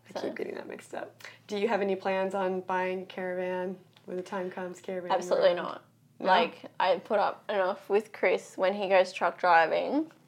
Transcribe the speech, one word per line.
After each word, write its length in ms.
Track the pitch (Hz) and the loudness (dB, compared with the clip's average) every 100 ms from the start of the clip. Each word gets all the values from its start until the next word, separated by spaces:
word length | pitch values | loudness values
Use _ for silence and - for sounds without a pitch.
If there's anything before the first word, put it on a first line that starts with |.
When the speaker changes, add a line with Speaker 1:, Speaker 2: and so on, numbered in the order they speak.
| - | -12
Speaker 1:
I 60 | - | -8
Speaker 2:
So. 60 | - | -6
Speaker 1:
keep 100 | - | -6
getting 180 | - - | -8 -8
that 120 | - | -12
mixed 260 | - - | -16 -12
up. 280 | - - - - - - | -12 -12 -16 -20 -20 -8
Do 100 | 208 | -2
you 120 | 226 | 0
have 120 | 202 | 2
any 160 | 202 190 | 0 -2
plans 380 | 196 190 190 | -2 -2 -2
on 260 | 196 185 185 | -2 -2 -2
buying 400 | 185 185 185 190 | -2 -2 -2 -4
a 40 | 185 | -8
caravan 720 | 196 185 180 180 185 185 190 - _ | -8 -6 -4 -4 -4 -6 -8 -16 _
when 120 | 190 180 | -10 -10
the 40 | |
time 280 | 180 196 185 | -8 -8 -6
comes, 300 | 190 180 175 | -8 -10 -10
caravan 300 | - 185 175 | -8 -8 -2
Speaker 2:
Absolutely 380 | 185 180 175 185 | -2 0 4 4
Speaker 1:
around? 60 | 175 | 2
Speaker 2:
not. 260 | - - _ _ _ - | -4 -10 _ _ _ -4
Speaker 1:
No? 60 | 190 | 4
Speaker 2:
Like, 320 | 180 165 - - - | 4 4 -4 -18 0
I 200 | - 180 | 2 2
put 200 | - 208 | 0 0
up 240 | 180 - - | 0 -2 -4
enough 400 | 202 180 - - | 0 0 -2 0
with 240 | 202 - | 0 0
Chris 440 | - 190 180 - - | 0 2 2 -2 0
when 160 | 185 | 0
he 140 | 202 190 | 0 4
goes 220 | 190 185 | 4 4
truck 260 | - 175 170 | 2 -2 2
driving, 720 | 180 165 160 170 170 277 311 - | 6 6 6 2 0 0 -2 -12